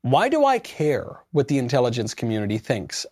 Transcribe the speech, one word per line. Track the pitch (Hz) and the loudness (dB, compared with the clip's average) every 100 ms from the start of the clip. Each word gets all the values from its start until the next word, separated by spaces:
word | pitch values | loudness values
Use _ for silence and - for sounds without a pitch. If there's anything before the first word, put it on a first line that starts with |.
Why | 120 139 233 | 2 2 4
do | 311 | 4
I | 285 254 | 4 2
care | - - 151 127 - - _ | -2 -4 -2 -2 -4 -14 _
what | 151 135 | -2 2
the | 139 | 0
intelligence | 123 135 123 117 104 | 2 2 2 0 -4
community | - 117 110 104 107 | -4 -2 -2 -2 -4
thinks | - 117 - - - | -2 -6 -4 -10 -6